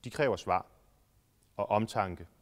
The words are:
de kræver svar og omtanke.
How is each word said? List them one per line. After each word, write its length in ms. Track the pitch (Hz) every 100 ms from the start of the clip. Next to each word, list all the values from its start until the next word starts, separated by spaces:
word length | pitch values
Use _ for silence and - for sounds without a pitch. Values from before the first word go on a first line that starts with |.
de 60 | 127
kræver 260 | - 139 98
svar 300 | - 90 - _ _ _ _ _ _ _ _ -
og 120 | 101
omtanke. 580 | 104 110 117 95 87 87 _